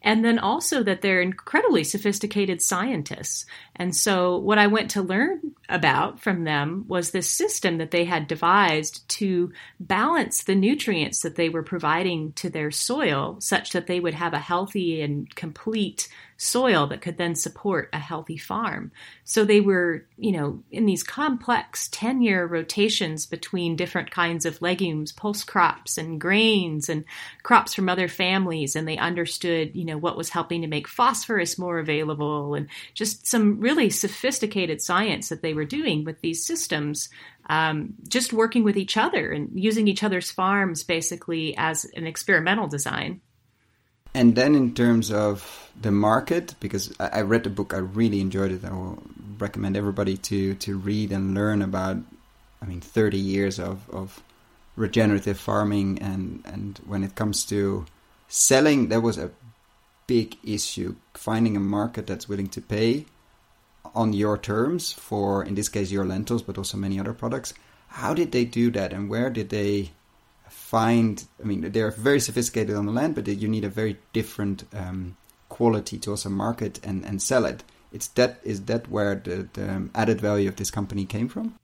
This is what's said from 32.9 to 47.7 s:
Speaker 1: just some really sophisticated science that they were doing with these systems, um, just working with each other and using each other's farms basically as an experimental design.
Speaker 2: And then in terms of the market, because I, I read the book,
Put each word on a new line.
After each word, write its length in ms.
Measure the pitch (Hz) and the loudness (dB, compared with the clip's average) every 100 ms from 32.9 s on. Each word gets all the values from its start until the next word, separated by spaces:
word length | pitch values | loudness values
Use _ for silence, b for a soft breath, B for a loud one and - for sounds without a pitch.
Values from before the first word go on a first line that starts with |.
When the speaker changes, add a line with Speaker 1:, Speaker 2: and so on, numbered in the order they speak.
| - | -6
Speaker 1:
just 320 | 214 - - | -6 -4 0
some 320 | 240 214 208 | 4 4 4
really 320 | 226 311 220 | 2 4 2
sophisticated 880 | - 196 - 254 - 214 208 175 151 | 2 -4 -2 -2 -2 -2 -2 -2 -4
science 480 | - 180 214 165 - | 0 0 2 -2 -4
that 140 | 170 | -6
they 100 | 165 | -4
were 120 | 151 151 | -4 -4
doing 380 | 285 311 151 | -2 0 0
with 180 | 151 156 | -2 -6
these 220 | 165 165 | -6 -4
systems, 680 | - 330 - 151 147 147 - B B B - | -4 -4 -2 -2 -2 -4 -8 B B B -2
um, 420 | 156 160 151 - - - | 2 2 0 -4 -10 -2
just 260 | 247 247 | -2 0
working 300 | 220 226 247 | 2 2 4
with 140 | 214 196 | 4 2
each 200 | 190 220 | 0 2
other 340 | 262 403 - | 2 2 -2
and 200 | 151 147 | -4 -4
using 340 | - 202 220 214 | 0 2 4 4
each 140 | 196 | 4
other's 300 | 214 185 175 | 0 0 -2
farms 520 | - 190 202 190 160 | 0 2 4 2 -2
basically 720 | - 165 165 175 - 165 160 - | -2 -2 -2 -6 -4 -2 -2 0
as 300 | 160 160 - - | -2 -2 -6 -8
an 120 | 160 | -8
experimental 600 | 156 - 180 165 208 180 | -6 2 2 4 2 0
design. 540 | 143 139 - 127 185 _ _ _ _ _ _ _ _ - | -2 -4 -4 -4 -8 _ _ _ _ _ _ _ _ -8
Speaker 2:
And 220 | 135 120 113 | 6 6 8
then 200 | 135 151 | 6 6
in 180 | 123 | 4
terms 380 | 120 120 117 107 | 4 4 4 4
of 580 | 104 104 101 - - - - | 2 2 0 -6 -18 -20 -6
the 120 | 110 | 2
market, 640 | 101 104 113 - 170 175 - | 4 6 4 4 -2 -2 -10
because 340 | 101 98 - - | -6 -4 -6 -4
I, 80 | 98 | -2
I 140 | 104 | 0
read 220 | 98 117 | 4 4
the 60 | 101 | 2
book, 240 | 101 98 | -4 -4